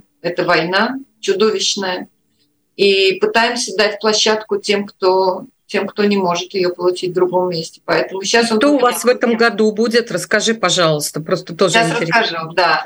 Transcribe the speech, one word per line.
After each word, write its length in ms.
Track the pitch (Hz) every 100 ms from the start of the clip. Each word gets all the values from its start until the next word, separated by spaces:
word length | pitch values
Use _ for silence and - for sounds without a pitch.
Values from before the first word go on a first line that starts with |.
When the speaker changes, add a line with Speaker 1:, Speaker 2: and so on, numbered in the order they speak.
| - _
Speaker 1:
эта 220 | 170 175 170
война 500 | 165 165 190 233 269 - _
чудовищная, 880 | - 190 220 196 - - 185 185 208 _ _ _ _ _ _ -
и 420 | 202 196 190 185
пытаемся 560 | 214 233 240 247 - -
дать 240 | 208 208
площадку 580 | 220 214 220 214 - 202
тем, 300 | - 202 202
кто, 560 | - 185 190 190 185 175 _ -
тем, 200 | 190 202
кто 180 | - 208
не 100 | 202
может 360 | 180 175 180
ее 200 | 196 180
получить 380 | 175 180 180 185
в 20 |
другом 360 | 170 180 180 180
месте. 320 | 165 160 - -
Поэтому 380 | 165 170 190
щас 260 | 196 233 226
он 80 | 220
Speaker 2:
Кто 120 | 285
у 20 | 285
Speaker 1:
будет 20 |
Speaker 2:
вас 200 | 240 247
в 40 | 226
этом 280 | 254 247 220
году 360 | 233 202 214
будет? 360 | 208 226 233 226
Расскажи, 420 | 175 - 214 208 226
пожалуйста, 640 | 180 180 165 151 - 160
просто 320 | 160 180 -
тоже 200 | 170 190 226
Speaker 1:
Щас 160 | 170
Speaker 2:
интересно. 300 | 156 165 -
Speaker 1:
расскажу, 300 | - 165 160
да. 320 | 175 170 156